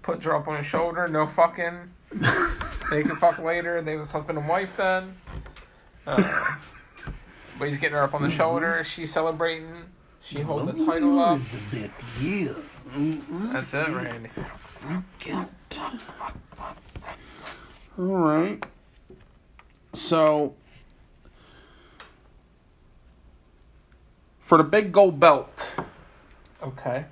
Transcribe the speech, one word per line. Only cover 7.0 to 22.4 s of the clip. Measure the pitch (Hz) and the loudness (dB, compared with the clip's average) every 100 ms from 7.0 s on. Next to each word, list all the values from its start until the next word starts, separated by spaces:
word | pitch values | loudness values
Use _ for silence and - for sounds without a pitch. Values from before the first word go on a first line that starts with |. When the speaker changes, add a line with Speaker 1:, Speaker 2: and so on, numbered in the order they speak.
| - - - - - - | -14 -14 -16 -20 -20 -6
Speaker 1:
but | 143 | -4
he's | 143 | -2
getting | 151 147 | 0 2
her | |
up | 139 | 2
on | 147 | 2
the | 147 | 0
Speaker 2:
Mm-hmm. | 165 | 2
Speaker 1:
shoulder. | 165 170 165 165 160 | 2 2 0 -2 -4
She's | - 156 | -8 -4
celebrating. | 165 160 160 165 160 160 170 170 - - - | 0 0 0 -2 -2 -10 -16 -18 -20 -20 -20
She | - 135 | -12 -8
holds | 151 147 147 | -4 -2 -4
the | - | 0
Speaker 2:
Lonely | 160 | 0
Speaker 1:
title | 165 143 143 | 4 4 6
up. | 170 | 4
Speaker 2:
Elizabeth, | 147 123 113 104 117 104 - 120 117 | 4 0 -8 -8 -8 -8 -12 -14 -4
yeah. | 147 202 156 - - - 127 135 | -2 0 -2 -6 -14 -18 -12 -2
Mm-hmm. | 151 156 135 175 220 | -2 -2 -6 -6 -4
Speaker 1:
That's | 180 131 | -4 -4
it, | 147 156 | -4 -2
Speaker 2:
Yeah. | |
Speaker 1:
Randy. | 156 120 117 113 | -4 -6 -10 -12
Speaker 2:
Freak | - - - - - 143 180 185 - - | -10 -12 -12 -18 -16 -8 -8 -8 -14 -8
out. | 190 180 - - - - 240 - - - - - - - - - - - - - - - - - - - - | -8 -8 -14 -14 -10 -10 -10 -16 -12 -12 -12 -18 -16 -14 -16 -18 -16 -14 -16 -18 -18 -18 -18 -20 -20 -18 -6
All | 185 | -2
right. | 190 160 156 185 208 - - _ - _ - - _ _ - - _ _ | 2 4 4 0 -4 -12 -16 _ -20 _ -20 -20 _ _ -20 -20 _ _
So, | - - 160 156 151 147 - _ - - - - - - - - - - - - - - - - - | -2 2 6 6 4 0 -4 _ -20 -20 -20 -20 -20 -20 -20 -20 -20 -20 -20 -20 -20 -20 -20 -20 -20